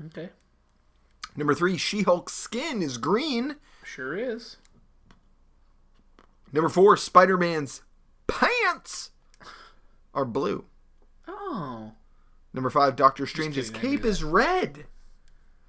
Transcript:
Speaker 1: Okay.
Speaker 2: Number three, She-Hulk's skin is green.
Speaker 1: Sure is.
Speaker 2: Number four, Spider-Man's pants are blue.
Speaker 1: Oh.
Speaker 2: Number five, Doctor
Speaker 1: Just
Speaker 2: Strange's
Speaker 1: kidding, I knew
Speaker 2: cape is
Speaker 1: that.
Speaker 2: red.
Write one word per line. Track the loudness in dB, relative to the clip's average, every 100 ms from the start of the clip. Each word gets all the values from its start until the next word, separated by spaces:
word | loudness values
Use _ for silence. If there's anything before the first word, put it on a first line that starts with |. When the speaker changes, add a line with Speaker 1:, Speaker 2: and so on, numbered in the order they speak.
| -16
Speaker 1:
Okay. | -14 -16 -18 _ _ _ _ _ _ _ _ -16 -4
Speaker 2:
Number | 0
three, | 2 2 0
She-Hulk's | -2 0 2 2 0
skin | -10 -8 -6 -4 -4
is | -4 -4
green. | 0 0 0 -2 -4 -8 _ -20
Speaker 1:
Sure | -18 -12 -8 -6
is. | -6 -8 -12 -20 _ -20 _ _ _ -20 _ _ _ _ _ _ _ _ _ _ -20 _ -4
Speaker 2:
Number | 0 2
four, | 6 8 8
Spider-Man's | 6 8 8 6 0 -2 -6 -10 -18 _ _ _ -10
pants | 0 0 2 0 -2 -8 -10 -12 -18 _ _ -20 -20 -20 -20 -20 -20 -10
are | -6 -4
blue. | -2 -2 -4 -8 -20 -20 -20 -20 -20 -16
Speaker 1:
Oh. | -12 -8 -8 -8 -10 -14 -18 _ -20 _ -20 -12
Speaker 2:
Number | -6 -2
five, | 2 2 4
Doctor | 4 4
Speaker 1:
Just | -4
Speaker 2:
Strange's | -4 -4 -4 -6
Speaker 1:
kidding, | -6 -4
I |
knew | 0
Speaker 2:
cape | 0
is | 0
Speaker 1:
that. | 0
Speaker 2:
red. | 2 2 2 -2 -6 -18 -20 -20 -20 -20 -20 -20 -20